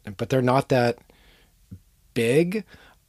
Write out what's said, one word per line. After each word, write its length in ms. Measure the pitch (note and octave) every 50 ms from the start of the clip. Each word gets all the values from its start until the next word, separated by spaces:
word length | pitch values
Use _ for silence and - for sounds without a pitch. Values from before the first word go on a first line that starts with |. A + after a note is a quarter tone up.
| - G#2+ G2
but 120 | - A#2 G2
they're 120 | C3+ C3
not 280 | B2 B2 B2+ C#3 C3+ -
that 300 | C#3 B2+ A#2+ A#2+ A#2 - - - _ _ _ - _ _ _ _ _ _ _ _ - - _ _ _ _ _ _ _
big. 500 | - A2+ A2+ B2+ D3+ F3 F3 F#3+ A3 G3+ - - - - - - _ _